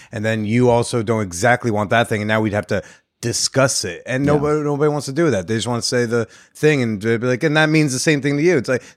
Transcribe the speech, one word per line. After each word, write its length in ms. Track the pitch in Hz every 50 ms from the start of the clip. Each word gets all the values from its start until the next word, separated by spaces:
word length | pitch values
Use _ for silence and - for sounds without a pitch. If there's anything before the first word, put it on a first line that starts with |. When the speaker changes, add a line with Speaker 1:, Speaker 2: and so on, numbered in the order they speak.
| - _
Speaker 1:
and 140 | - 113 107
then 200 | 110 113 110 107
you 240 | 104 110 123 123 123
also 340 | 117 117 117 - - 120 107
don't 180 | 98 113 110
exactly 500 | 107 92 85 87 107 120 123 123 - 120
want 200 | 104 104 104 85
that 180 | 117 113 120 -
thing, 120 | 117 101
and 60 | 107
now 140 | 107 110 110
we'd 120 | 110 107 95
have 140 | 107 95
to 160 | - 110 95 - - - _ _ _ _ _
discuss 640 | - 117 113 - - - - 131 131 131 - - -
it. 160 | 92 85 80 -
And 180 | - 127 131 139
Speaker 2:
Yeah. 80 | 143 147
Speaker 1:
nobody, 280 | 147 143 147 151 156 147
nobody 260 | 147 147 139 151 151
wants 160 | 147 147 139
to 80 | 139 135
do 160 | 147 170 156
that. 180 | 117 95 90
They 60 | 82 110
just 120 | 113 101
wanna 160 | 120 123 117 110
say 220 | - 127 123 120
the 200 | 113 117 117 110 - - - - _ _
thing 260 | - - 151 156 139
and 180 | 123 113 110 95
be 180 | 101 113 117 113
like, 240 | 117 127 127 117 160
"And 120 | 156 147
that 140 | 156 156 156
means 240 | 156 156 151 143 127
the 60 | 127
same 200 | - 165 151 139
thing 160 | 117 147 143
to 60 | 143 151
you." 140 | 180 180
It's 100 | 135 104
like, 140 | - 127 123 - - -